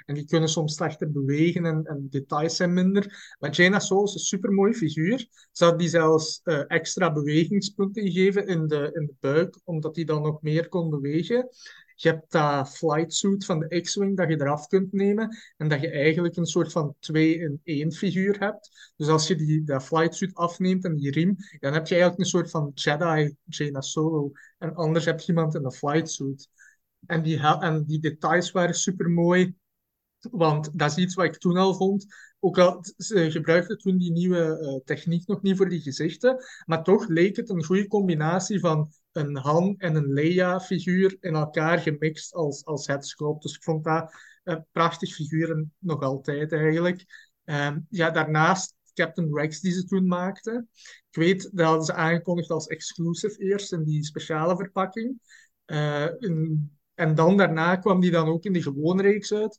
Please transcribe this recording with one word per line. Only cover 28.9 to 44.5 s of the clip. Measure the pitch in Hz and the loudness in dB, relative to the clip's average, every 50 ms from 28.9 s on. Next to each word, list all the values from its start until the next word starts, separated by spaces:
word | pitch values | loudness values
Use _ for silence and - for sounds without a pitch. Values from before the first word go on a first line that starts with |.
| 185 - 175 170 170 170 170 175 180 180 185 185 - _ _ _ _ _ _ _ _ _ _ _ _ _ - - | -2 -2 0 0 2 2 4 4 4 4 4 2 -2 _ _ _ _ _ _ _ _ _ _ _ _ _ -16 -6
want | - - 165 156 147 151 - - - 151 | -2 2 2 2 2 0 -2 -4 -2 -2
dat | 147 151 | 0 0
is | 156 | 0
iets | 180 180 180 - | 0 -2 -2 0
wat | 190 175 | 0 -2
ik | 156 - - | -2 -2 -2
toen | - 180 175 | -2 0 2
al | 185 190 190 180 | 4 2 2 2
vond. | - 190 196 202 196 - - - - - - _ _ | 2 0 0 0 -2 -4 -8 -18 -20 -20 -20 _ _
Ook | - 180 180 190 | -2 2 4 6
al, | 180 180 180 180 170 - - | 4 4 4 0 -8 -18 -16
ze | - 180 - 220 180 165 156 | -14 -6 0 2 2 2 2
gebruikten | 156 165 156 170 165 180 180 185 208 - | 0 0 2 2 4 2 2 0 -4 -4
toen | - 196 185 185 | -2 0 2 2
die | 180 175 | 2 0
nieuwe, | 165 170 180 180 180 170 165 160 160 165 | 0 2 2 2 2 2 2 0 -2 -4
eh, | 156 139 135 131 - | -4 -6 -6 -6 -4
techniek | - 147 147 - 170 170 170 175 | -6 -6 -4 -2 -2 -2 -2 -2
nog | - 202 196 | -2 -4 -2
niet | 196 196 185 | 0 2 2
voor | 190 190 175 | 2 2 2
die | 175 165 | 0 -2
gezichten, | - 139 131 - 151 156 - - 240 254 262 254 - - - - - | -6 -6 -4 -4 -4 -4 -2 0 2 2 2 0 -4 -14 -20 -10 -4
maar | - 165 165 | -2 -2 0
toch | 160 180 202 226 - - | 4 4 4 4 4 2
leek | 160 165 175 208 - | 2 4 4 2 2
het | 240 233 - | -2 -6 -4
een | 190 165 151 | -4 -4 0
goede | 160 185 196 202 | 0 0 0 0
combinatie | 202 220 202 196 180 165 151 156 160 175 190 190 - 214 175 | 0 0 0 2 2 0 0 0 0 0 -2 -2 -2 -2 0
van | 175 170 156 151 151 - - _ _ _ | 0 2 2 2 0 -2 -6 _ _ _
een | - 165 147 143 143 | -6 -4 -4 -4 -4
Han | 135 131 147 151 170 180 196 196 - | -4 0 2 2 4 4 2 0 -2
en | 185 170 156 | -2 0 0
een | 156 143 139 | 0 0 0
Leia | 139 143 151 170 180 180 180 180 180 180 | 0 2 2 2 4 2 2 2 0 -2
figuur | 180 - 190 170 - 180 180 185 190 190 190 - | -2 -4 -4 -2 -2 0 2 4 2 2 0 -2
in | - 180 156 | -6 -4 -2
elkaar | 156 151 151 151 165 156 160 175 170 | -2 -2 -2 0 0 2 2 2 2
gemixt | 165 160 147 147 156 160 156 - - - - | 0 0 -2 -2 -2 -4 -4 -6 -12 -10 -6
als, | 175 156 143 139 - - | -4 -4 -4 -4 -6 -8
als | 165 151 135 - | -8 -8 -6 -4
headsculpt. | - 143 139 - - - - 151 151 151 151 | -4 -4 -6 -6 -10 -10 -6 -6 -6 -6 -6
Dus | - 147 - | -8 -12 -12
ik | - | -8
vond | - 170 160 156 156 | -6 -4 -4 -2 -2
dat | 165 160 160 160 160 - - - - - _ - | 0 -2 -2 -2 -6 -12 -20 -20 -20 -20 _ -8
een | 180 | -8